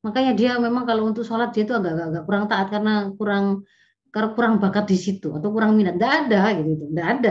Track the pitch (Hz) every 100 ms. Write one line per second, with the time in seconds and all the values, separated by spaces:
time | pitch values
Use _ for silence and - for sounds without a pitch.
0 | 214 233 262 208 247 247 233 247 240 220
1 | 220 220 226 226 233 220 214 240 180 160
2 | 165 165 165 202 208 202 196 208 214 214
3 | 202 196 208 202 196 196 196 _ _ _
4 | _ 214 220 226 233 214 196 208 208 180
5 | 196 190 156 151 208 220 214 214 190 175
6 | 233 302 277 202 202 185 156 151 147 165
7 | 170 254 233